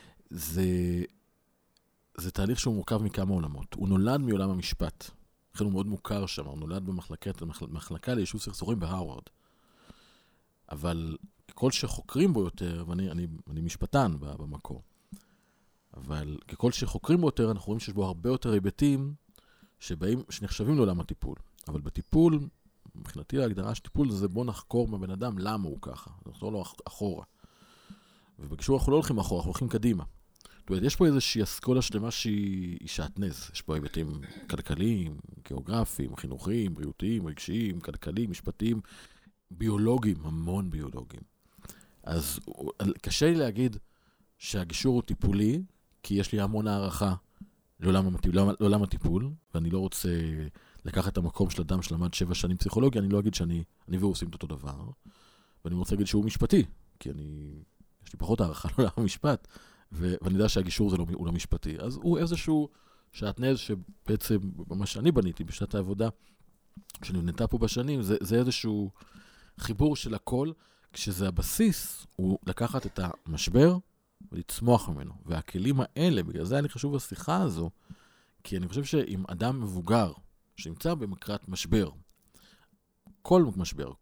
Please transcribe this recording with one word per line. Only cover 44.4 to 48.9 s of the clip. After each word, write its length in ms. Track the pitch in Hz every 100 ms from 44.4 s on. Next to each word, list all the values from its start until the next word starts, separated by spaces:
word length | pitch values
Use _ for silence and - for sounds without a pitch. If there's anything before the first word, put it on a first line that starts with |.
| - 104 87 85 135
הוא 80 | 120
טיפולי, 600 | - - 92 98 104 147 190 _ _ _
כי 120 | -
יש 180 | 101 98
לי 80 | 107
המון 260 | 101 107 107
הערכה 480 | 101 98 85 101 92 - _ - _ _ -
לעולם 260 | 87 95 95
המט-, 200 | 90 -
לעולם, 280 | 90 98 101
לעולם 220 | 104 104
הטיפול, 480 | 98